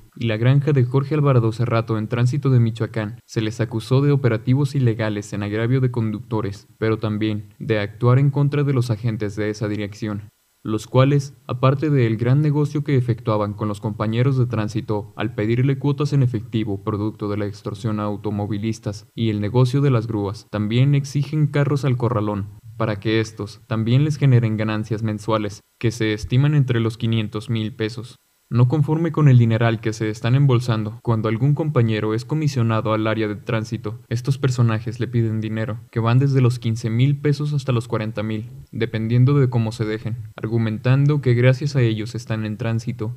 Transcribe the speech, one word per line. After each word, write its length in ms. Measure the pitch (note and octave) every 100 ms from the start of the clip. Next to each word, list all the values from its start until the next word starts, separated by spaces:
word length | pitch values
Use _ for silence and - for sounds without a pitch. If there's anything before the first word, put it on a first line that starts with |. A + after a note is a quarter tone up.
| - -
y 100 | A#2
la 120 | G#2+
granja 340 | A#2+ C#3+ D3
de 140 | C#3 A#2+
Jorge 280 | C3+ C#3
Alvarado 380 | D3+ C#3+ B2 A2
Cerrato 480 | A2 A#2 A#2 A2 A2
en 80 | G#2+
Tránsito 420 | A#2+ B2 B2+ C3+
de 100 | B2+
Michoacán, 600 | A2+ A2+ A2 A2+ G#2 A#2+ _
se 140 | A#2
les 200 | G#2+ G#2+
acusó 400 | A2+ A2+ - C3
de 100 | C#3+
operativos 600 | C#3 B2 G#2+ B2+ C3 C#3+
ilegales 600 | C#3+ A#2+ A2 G#2+ G#2 -
en 100 | G2+
agravio 360 | G#2 G#2+ A#2 C3
de 120 | B2+
conductores, 760 | A#2+ A2 G#2 - G#2+ G2 G2 _ -
pero 180 | A2 A2
también 560 | G#2+ G#2+ A2 G#2 - -
de 180 | - G#2+
actuar 400 | G2+ - B2 B2+
en 140 | C#3+
contra 320 | C#3+ C#3+ C#3+
de 100 | C#3+
los 160 | C3 A#2+
agentes 460 | G#2 A#2+ G#2+ G#2 G#2
de 160 | G#2+
esa 160 | G#2 G#2
dirección, 600 | G#2 G2+ G#2 G#2+ G2+ G2+ _ _ _
los 240 | G#2 A2 -
cuales, 480 | B2+ C3+ C#3+ - - -
aparte 460 | B2+ C3 C#3+ D#3
del 260 | C#3+ A#2 A2
gran 240 | A#2 C#3
negocio 420 | D3+ C#3+ D3 D3+
que 140 | C#3+ C3+
efectuaban 560 | A#2+ A2+ - G#2+ G#2
con 140 | G2+ G#2+
los 140 | G2+
compañeros 580 | A2 G2+ G#2+ A2+ C3 C3
de 80 | A#2+
tránsito 640 | A2 G2+ G#2+ - G#2 G2+ -
al 200 | A2 B2
pedirle 420 | G#2+ A#2+ C3 C#3
cuotas 340 | C#3 C#3+ D3
en 100 | C#3+
efectivo 600 | B2 A2+ - A2+ G#2 G2
producto 460 | A2 G#2 G#2+ G#2 G#2
de 80 | G2+
la 80 | G2+
extorsión 540 | G2+ - G2+ A2+ G#2+
a 60 | G#2
automovilistas 1000 | G2+ G#2 G2+ G2+ G2+ A2 G#2+ G#2+ G2+ -
y 160 | - A2+
el 120 | G#2
negocio 380 | G#2 B2 B2+ C#3
de 100 | C#3+
las 160 | A#2+ A#2
grúas, 400 | A2 G2 G#2 -
también 460 | G#2 G#2 A#2 C#3 C#3
exigen 500 | C#3 D3 C#3 D#3 D3+
carros 400 | D3 C#3+ D3 C#3+
al 120 | A#2+
corralón, 640 | A2+ G#2 G#2 G2+ G2 - - -
para 220 | A2 G2+
que 200 | A2 A2
estos 420 | A2 - G2+ - -
también 360 | A2 A2+ B2+
les 140 | D#3 D3+
generen 400 | C#3+ A#2+ A2+ G#2+
ganancias 460 | A2 G#2+ G#2+ G#2+
mensuales, 580 | A2 G#2 A2+ A2 G#2 G2+ _ -
que 140 | A#2
se 220 | A#2+ A2
estiman 420 | G#2+ F2 B2+ D3 D3+
entre 240 | B2+ A#2+
los 180 | A2+ A2+
quinientos 500 | A#2 A2+ G#2+ G#2+ G#2
mil 280 | A2+ G#2+ -
pesos. 400 | A2 A#2+ A#2 - _ _ -
No 140 | A#2 B2
conforme 460 | D#3 D3+ D#3 E3+
con 160 | D#3 D3+
el 80 | B2
dineral 420 | A2+ A2 A#2 A2
que 140 | A2+
se 160 | G#2+ G#2+
están 260 | A2 A#2 C3+
embolsando, 640 | C#3+ A#2 B2 A2 G#2 A#2
cuando 260 | - A2+ A2
algún 260 | A2 C#3 C#3+
compañero 580 | D#3 D3 A2+ G#2+ G#2+
es 120 | A2 -
comisionado 640 | D3+ D3+ B2 A2+ A2 G#2+
al 160 | A2 A2
área 220 | A2 G#2+
de 80 | G#2
tránsito, 640 | - A2+ G#2+ G#2+ G#2 A#2 -
estos 280 | A#2+ - C3
personajes 600 | C#3 B2 A#2+ G#2+ A2 G#2+
le 80 | A#2+
piden 320 | A#2+ A2+ A2
dinero, 400 | G#2+ A2 A2 A#2 -
que 120 | A#2
van 180 | A2+ B2
desde 220 | C#3+ C3+
los 180 | B2 B2
quince 300 | A#2 A2+ A2+
mil 280 | A2+ C#3 C#3+
pesos 360 | D3+ C#3+ D3
hasta 180 | C#3+ B2+
los 160 | A#2+ -
cuarenta 360 | A2 G#2+ A2
mil, 260 | A2 G#2+ A#2+ C3+ -
dependiendo 640 | - A2+ A2 A2 A#2+ B2+ C#3+
de 100 | B2
cómo 220 | A#2 A2
se 140 | - G#2+
dejen, 320 | A2 A2 A#2+ G#2+ -
argumentando 840 | A2 A#2 A2 G#2+ B2 C3+ C#3+ D3+
que 120 | B2+
gracias 440 | A#2+ B2+ B2+ D3 C#3
a 40 |
ellos 320 | A#2 G#2+ G2+
están 320 | A#2 - A2 G#2+
en 120 | G#2
tránsito 580 | A2+ A2+ A2+ A#2 A2